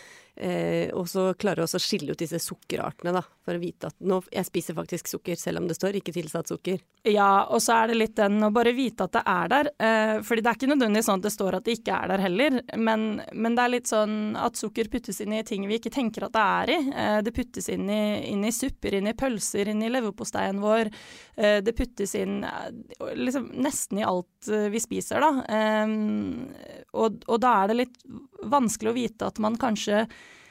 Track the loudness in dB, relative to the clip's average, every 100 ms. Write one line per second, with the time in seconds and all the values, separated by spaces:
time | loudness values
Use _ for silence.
0 | -20 -20 -20 -8 -4 -2 0 0 0 -2
1 | -4 0 0 0 0 0 0 -2 -2 -2
2 | -2 -4 -4 -4 -6 -10 -6 -4 -4 -6
3 | -2 -2 -4 _ -8 -6 -6 -8 -10 -6
4 | -2 -2 -2 -6 -4 -4 -4 -6 -6 -8
5 | -8 -8 -6 -6 -4 -4 -4 -2 -2 -2
6 | -4 -6 -6 -6 -6 -6 -4 -4 -6 _
7 | 2 6 6 6 4 2 4 4 4 2
8 | 0 2 2 4 4 4 4 2 0 -2
9 | 0 0 2 2 2 2 2 2 2 4
10 | 4 0 0 0 2 2 2 4 4 4
11 | 4 2 0 -2 -2 0 -2 -2 0 -2
12 | 0 0 2 2 2 2 -2 -2 2 2
13 | 0 -4 -6 -4 0 2 2 0 0 2
14 | 2 0 -4 -2 -2 -4 -6 -4 -4 -4
15 | -6 -6 -4 -4 -2 -4 -2 -4 -4 -2
16 | -2 -2 -2 2 2 2 2 2 0 -2
17 | 0 0 0 -2 -6 -6 -6 -4 -2 0
18 | 0 -2 -2 -2 -2 -2 -4 -4 -2 0
19 | -2 0 -2 -2 -2 -2 -2 0 0 0
20 | -2 -4 -6 -2 -2 0 2 2 2 -4
21 | -16 -20 -14 0 4 4 2 -2 -2 -4
22 | -4 -2 -2 -4 -6 -8 -10 -12 -16 -10
23 | -8 -4 -2 -2 -4 -4 -2 -2 -4 -2
24 | 0 -2 -4 _ -2 0 0 -2 -4 -4
25 | -2 2 4 2 0 0 2 2 0 0
26 | 0 -2 -4 -6 -10 -14 -18 -20 -8 0
27 | 0 0 -2 2 4 4 4 2 -2 -6
28 | -18 -18 -18 -12 0 2 2 0 -2 -2
29 | -2 -4 -6 -2 -2 0 0 0 2 2
30 | 2 -4 -20 -20 -20